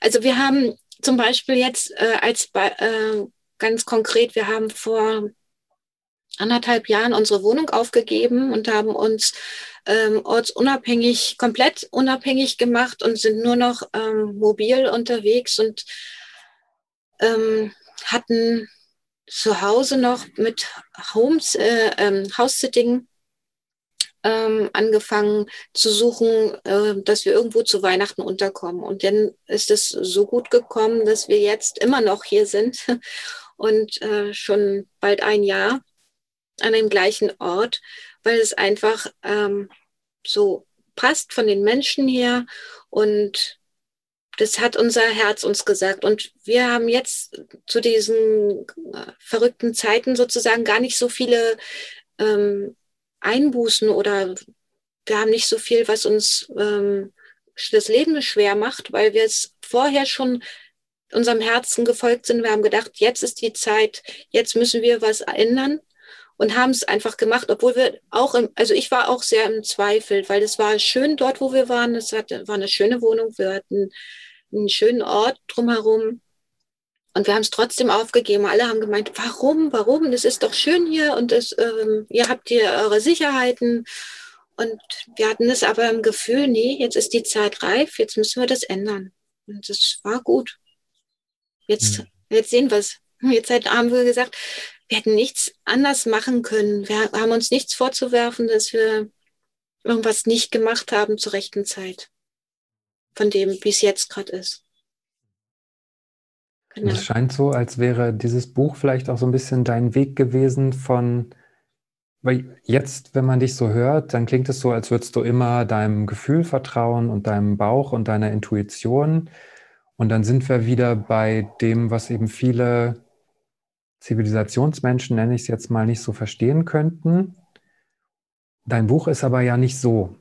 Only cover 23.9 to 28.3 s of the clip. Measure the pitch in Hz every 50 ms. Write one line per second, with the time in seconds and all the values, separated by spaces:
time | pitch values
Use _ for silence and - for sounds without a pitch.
23.9 | _ - - - _ _ - 214 220 220 220 220 220 220 202 - - - 214 226
24.9 | 214 214 214 - 220 208 208 208 208 208 208 - - - - _ - - - 220
25.9 | 208 208 233 240 233 - 233 226 226 220 220 202 - - - 196 196 202 208 214
26.9 | 202 196 196 - 208 - - 196 - 214 240 226 - 226 233 - - 185 196 185
27.9 | 185 190 202 - - - 185 -